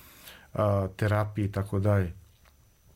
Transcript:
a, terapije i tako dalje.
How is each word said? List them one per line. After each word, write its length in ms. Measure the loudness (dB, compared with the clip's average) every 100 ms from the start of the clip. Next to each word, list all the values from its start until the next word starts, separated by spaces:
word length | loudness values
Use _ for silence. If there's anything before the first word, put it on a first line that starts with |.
| -20 -20 -20 -20 -10
a, 340 | -2 2 2 -2 -2
terapije 500 | 0 2 0 -2 -2
i 60 |
tako 280 | -2 -2 0
dalje. 340 | 2 2 0 -6 -18 _ -20 _ _ _ _